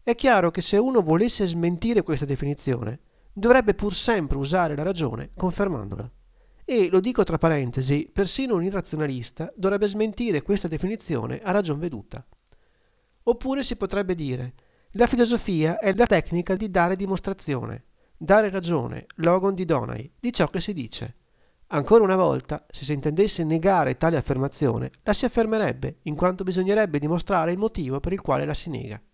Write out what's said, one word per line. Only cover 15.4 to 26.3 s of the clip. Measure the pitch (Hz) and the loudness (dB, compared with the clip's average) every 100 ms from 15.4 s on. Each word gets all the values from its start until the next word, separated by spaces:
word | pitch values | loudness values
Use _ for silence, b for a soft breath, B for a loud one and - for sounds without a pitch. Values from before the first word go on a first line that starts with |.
| - 170 156 175 | 0 2 2 2
è | 208 | 0
la | 190 240 | 2 4
tecnica | 180 - 165 175 190 | 4 2 -4 -2 -4
di | 214 | 0
dare | 180 175 190 | 0 2 0
dimostrazione, | 196 190 - 196 - 135 113 113 _ _ _ _ | -2 -4 -4 -8 -4 -4 -6 -12 _ _ _ _
dare | 160 208 208 | 4 4 4
ragione, | 185 165 160 120 123 - - | -2 -2 -2 -2 -8 -14 -2
logon | 165 185 196 | 2 4 2
didonai, | 190 175 143 117 120 131 _ | -2 0 0 0 -8 -12 _
di | 240 | -6
ciò | - 156 | 0 0
che | 180 | 0
si | 190 | -4
dice. | 180 113 - 113 - _ _ _ _ _ | -6 -8 -10 -12 -14 _ _ _ _ _
Ancora | 160 139 226 | -4 6 6
una | 196 190 | 8 4
volta, | 165 131 - 151 _ | 2 0 -4 -10 _
se | - | -12
si | 139 | -6
intendesse | 143 151 156 208 - | -2 0 2 0 0
negare | 160 160 180 185 139 131 | 0 2 4 2 2 0
tale | 165 156 | 0 0
affermazione, | - 131 135 - 139 117 127 _ | 0 -2 -2 0 0 0 -6 _
la | - | -2
si | 208 240 | 0 0
affermerebbe, | - 220 220 180 127 131 - | 0 0 0 0 -2 -8 -8
in | - 151 | -8 0
quanto | 180 | 0